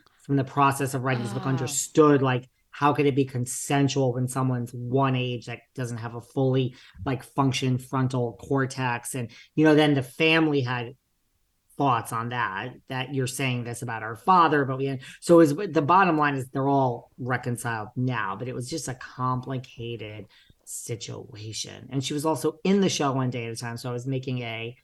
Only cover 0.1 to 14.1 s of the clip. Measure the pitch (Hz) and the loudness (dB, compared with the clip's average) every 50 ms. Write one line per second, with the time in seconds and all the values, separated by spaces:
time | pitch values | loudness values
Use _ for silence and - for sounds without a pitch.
0.1 | _ _ _ - 139 139 131 135 - 143 139 139 131 - 143 127 139 131 120 135 | _ _ _ 0 0 0 0 0 2 4 4 4 4 0 -2 -4 -4 -2 -2 -2
1.1 | 127 120 - - - 127 131 135 135 - 123 117 - - - - - 156 151 147 | -2 -2 -2 -4 -6 -4 -2 -2 0 0 -2 -2 -4 -4 -4 0 4 6 8 8
2.1 | 147 131 135 131 127 123 - - _ _ _ _ - - 143 143 131 151 143 143 | 8 6 4 2 0 0 -4 -8 _ _ _ _ -6 0 2 2 2 4 2 2
3.1 | 127 139 135 131 - 123 123 - - - - - 147 139 139 135 - 143 135 127 | 2 2 0 0 -2 -4 -4 -4 -6 -6 -4 0 2 2 2 2 2 2 0 0
4.1 | 117 131 127 127 - 135 131 127 127 120 120 110 - 120 120 120 127 135 135 131 | 0 0 -2 -2 -2 -2 -2 0 0 -2 -4 -6 -8 -10 -6 -2 0 2 2 2
5.1 | 127 127 127 123 123 117 - 123 117 - _ _ _ 139 127 117 123 110 117 113 | 2 0 -2 -4 -6 -8 -8 -10 -12 -12 _ _ _ -8 -6 -6 -6 -6 -8 -8
6.1 | 117 120 - - - 139 135 131 131 135 131 123 127 - - - - - - 139 | -8 -10 -12 -6 -2 0 2 2 4 2 2 0 -4 -8 -20 -20 -16 -10 -6 -4
7.1 | 127 127 - - - 135 135 135 127 - 135 131 127 123 - - 139 131 131 127 | -4 -4 -6 -4 0 2 2 2 2 0 0 0 0 0 -2 -4 -2 -2 0 0
8.1 | 135 127 120 117 113 - - - 139 135 131 131 - 131 127 123 120 117 - - | 0 -2 -2 -2 -4 -8 -6 -2 0 0 0 -2 -4 -4 -4 -4 -4 -4 -6 -8
9.1 | - 131 117 - - - - _ - 156 156 156 151 151 151 147 143 135 131 - | -8 -8 -8 -10 -12 -16 -20 _ 0 4 6 6 8 8 6 6 4 2 0 -2
10.1 | - - 160 160 160 165 160 151 143 143 123 120 127 123 117 117 127 _ _ _ | -2 2 4 4 4 4 4 2 2 0 0 -2 -4 -4 -6 -8 -12 _ _ _
11.1 | _ _ _ _ _ _ _ _ _ _ _ _ _ - 143 135 123 113 110 - | _ _ _ _ _ _ _ _ _ _ _ _ _ 0 2 2 2 2 0 -4
12.1 | 120 113 117 120 123 123 113 101 95 98 113 127 139 - _ - 135 127 131 135 | -6 -6 -6 -4 -2 -2 -2 -2 -2 -4 -8 -8 -10 -14 _ -10 -8 -6 -6 -4
13.1 | 143 131 127 120 - - 139 131 123 123 113 120 117 - 123 120 113 110 110 110 | -2 -2 -2 -2 -2 -2 -2 -2 -2 -2 -4 -6 -8 -8 -8 -8 -8 -8 -8 -8